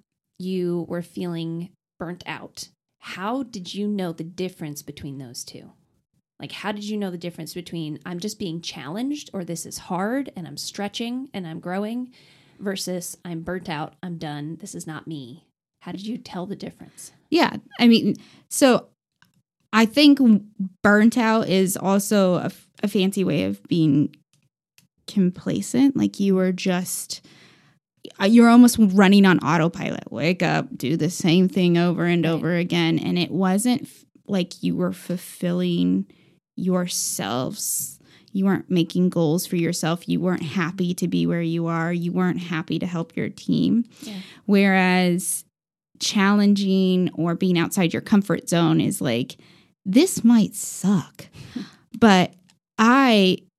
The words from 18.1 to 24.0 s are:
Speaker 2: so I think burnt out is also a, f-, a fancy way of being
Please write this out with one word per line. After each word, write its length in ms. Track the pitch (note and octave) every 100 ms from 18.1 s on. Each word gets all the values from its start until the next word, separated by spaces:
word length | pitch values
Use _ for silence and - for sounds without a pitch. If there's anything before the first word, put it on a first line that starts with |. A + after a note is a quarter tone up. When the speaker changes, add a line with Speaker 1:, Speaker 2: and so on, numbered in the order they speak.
| - - _ _
Speaker 2:
so 380 | - C4+ A3+ - _ _ _ _ _ _ _ _
I 140 | A3 A3+
think 320 | C#4 D4+ C#4 B3 G3+ - - F#3+ -
burnt 340 | G3+ G#3 A3 B3
out 320 | A3+ A3 -
is 280 | F#3+ F#3 -
also 580 | F#3 G3 G3+ G#3 F#3
a, 100 | E3+ -
f-, 220 | - _ _
a 60 | G#3
fancy 340 | G#3 F#3 G3
way 220 | F#3 F#3
of 180 | F#3+ G3+ -
being 460 | F3 D#3 D3